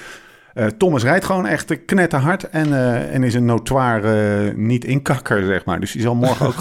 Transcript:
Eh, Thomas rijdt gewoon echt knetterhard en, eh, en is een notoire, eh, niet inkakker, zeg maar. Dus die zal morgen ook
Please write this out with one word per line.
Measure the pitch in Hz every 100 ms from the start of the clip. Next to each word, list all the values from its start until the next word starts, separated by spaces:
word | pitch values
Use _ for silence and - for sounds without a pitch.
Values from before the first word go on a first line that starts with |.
| - - - - _
Eh, | - 117
Thomas | 220 180 135
rijdt | 120 180 185
gewoon | 185 185
echt | 151 - 165 -
knetterhard | 202 165 143 143 185 -
en, | 160 151
eh, | 139 127 117 - 135
en |
is | 127
een | 120 120
notoire, | 113 - 131 123 113 107 107 104 104 101
eh, | -
niet | 110 123 123
inkakker, | 139 139 135 - 107 95
zeg | 90 -
maar. | 85
Dus | -
die | -
zal | 117 120
morgen | 127 117 131
ook | 123